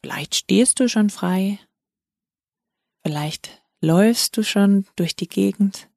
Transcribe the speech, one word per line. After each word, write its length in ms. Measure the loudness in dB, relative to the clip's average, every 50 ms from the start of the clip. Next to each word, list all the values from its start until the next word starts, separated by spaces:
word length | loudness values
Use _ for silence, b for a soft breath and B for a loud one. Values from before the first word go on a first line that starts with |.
| -12
Vielleicht 320 | -12 -10 -10 -8 -6 -6
stehst 440 | -8 -2 2 2 4 4 2 2 0
du 100 | 0 0
schon 220 | 2 2 0 0
frei. 480 | 0 -2 -4 -2 0 0 -2 -2 -4 -6 _ _ _ _ _ _ _ _ _ _ _ _ _ _ _ _ _ _ _ _ _ _ _ _ _ _ _ _ _
Vielleicht 580 | -6 -6 -4 -6 -8 -8 -10 -16 -20 -20 _ _ _ _ _
läufst 560 | 0 2 4 4 4 4 4 2 -2 -4 -2
du 60 | -4 -4
schon 440 | -2 0 2 4 4 4 2 0 _ _
durch 220 | -4 -4 -4 -4
die 120 | -8 -10 -6
Gegend 600 | -2 0 0 0 2 0 0 0 0 -6 -20 _ _